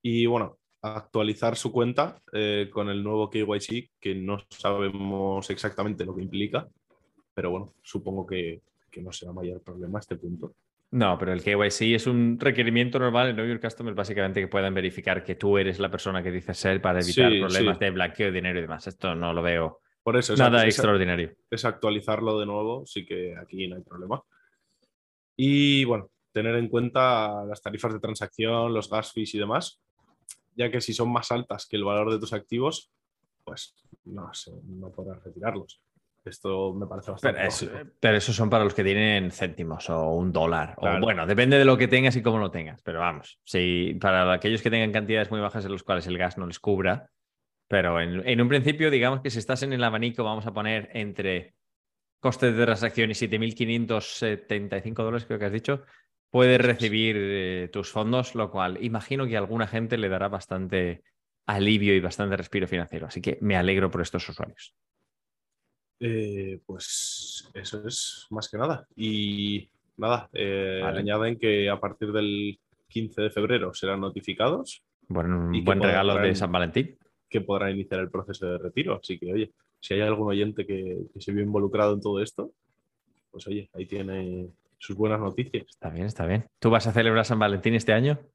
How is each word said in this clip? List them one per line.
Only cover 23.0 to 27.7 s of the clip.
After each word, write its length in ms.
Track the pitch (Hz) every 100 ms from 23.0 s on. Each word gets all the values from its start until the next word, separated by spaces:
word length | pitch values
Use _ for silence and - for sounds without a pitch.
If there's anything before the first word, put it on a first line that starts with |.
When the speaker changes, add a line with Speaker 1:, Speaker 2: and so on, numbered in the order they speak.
Speaker 1:
que 300 | 90 90 90 87
aquí 300 | 87 95 92
no 80 |
hay 80 | 90
problema. 400 | 87 87 92 135 _ _ _ _ _ _ _ _ _ _ _ -
Y 480 | 135 143 143 139
bueno, 260 | 127 110 95 _ _
tener 220 | 107 110
en 140 | 117 113
cuenta 760 | 120 120 131 127 120 107 104
las 160 | 101 104
tarifas 320 | 104